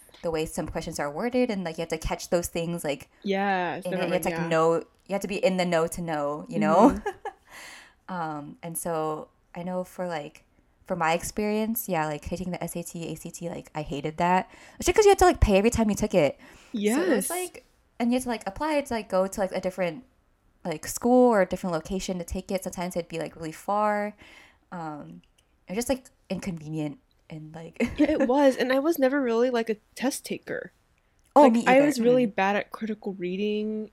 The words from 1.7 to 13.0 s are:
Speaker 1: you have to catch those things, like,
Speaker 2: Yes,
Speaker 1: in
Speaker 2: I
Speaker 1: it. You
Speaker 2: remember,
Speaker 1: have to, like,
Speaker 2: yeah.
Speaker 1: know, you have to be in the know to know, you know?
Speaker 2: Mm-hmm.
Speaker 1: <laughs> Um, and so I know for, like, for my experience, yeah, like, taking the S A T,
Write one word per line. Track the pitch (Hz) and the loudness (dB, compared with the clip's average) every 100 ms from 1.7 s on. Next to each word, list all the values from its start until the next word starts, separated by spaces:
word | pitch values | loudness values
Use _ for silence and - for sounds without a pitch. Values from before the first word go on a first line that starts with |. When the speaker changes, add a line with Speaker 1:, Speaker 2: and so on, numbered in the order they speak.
| 160 | -6
Speaker 1:
you | |
have | 165 | -6
to | 160 | -4
catch | - 175 - | -4 -6 -2
those | 175 175 | -2 0
things, | 180 165 170 | -4 -4 -4
like, | 156 143 - _ | -4 -6 -8 _
Speaker 2:
Yes, | 202 190 202 190 175 147 185 | -4 -2 0 0 -2 -6 -4
Speaker 1:
in | |
Speaker 2:
I | 180 | -2
Speaker 1:
it. | |
You | |
Speaker 2:
remember, | 175 180 | 0 0
Speaker 1:
have | |
to, | 175 | -2
like, | 165 | -2
Speaker 2:
yeah. | 165 | 0
Speaker 1:
know, | 165 165 165 - _ - | 2 4 2 -4 _ -6
you | |
have | 196 | -6
to | 196 | -4
be | 196 | 0
in | 190 185 | 2 2
the | |
know | 180 165 170 | 2 2 0
to | - | -4
know, | 165 151 143 147 185 | -4 -2 -2 -4 -6
you | 165 | 0
know? | 156 170 240 | 4 8 8
Speaker 2:
Mm-hmm. | 202 415 | 6 -6
Speaker 1:
<laughs> | - - - _ - - - - _ - | -8 -12 -14 _ -20 -20 -20 -20 _ -10
Um, | 180 160 151 147 - | -6 -6 -8 -10 -12
and | 170 170 | -12 -8
so | 180 165 156 156 - _ _ | -4 -2 -2 -4 -10 _ _
I | 175 | -10
know | 180 185 | -6 -6
for, | 180 - 180 | -6 -8 -6
like, | 165 147 - _ _ _ _ - | -6 -8 -16 _ _ _ _ -6
for | 180 | 0
my | 160 | 2
experience, | 170 - - 208 214 220 226 - | 0 -2 -4 -2 0 -2 -4 -2
yeah, | 170 156 | -2 -2
like, | 147 | -4
taking | - 170 180 | -6 -6 -6
the | 175 | -6
S | 175 175 | -6 -8
A | |
T, | 170 170 | -10 -10